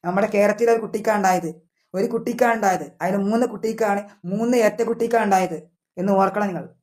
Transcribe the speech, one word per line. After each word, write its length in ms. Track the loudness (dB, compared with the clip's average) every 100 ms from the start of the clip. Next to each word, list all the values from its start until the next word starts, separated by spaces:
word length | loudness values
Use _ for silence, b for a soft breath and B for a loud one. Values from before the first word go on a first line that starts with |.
| -2
നമ്മുടെ 220 | 0 0 2
കേരളത്തിലെ 360 | 2 2 2 2
ഒരു 60 | 0
കുട്ടിക്കാണ് 340 | -4 0 2
ഉണ്ടായത്, 320 | 2 0 -2 -10 _ _ _
ഒരു 140 | -4 -2
കുട്ടിക്കാണ് 420 | -2 -4 0 2 2
ഉണ്ടായത്. 300 | 0 0 -4 _
അതിന് 180 | -2 -2 0
മൂന്ന് 180 | 0 -2
കുട്ടിക്കാണ്, 540 | -2 -6 -2 -2 -2 -4 B -8
മൂന്ന് 240 | -4 0 2
ഇരട്ട 200 | 2 2 -4
കുട്ടിക്കാണ് 360 | -2 0 0 2
ഉണ്ടായത് 320 | 2 2 -6 -12 _ _ -6
എന്ന് 140 | 0 2
ഓർക്കണം 280 | 2 0 -4
നിങ്ങൾ. 160 | -6 -12 _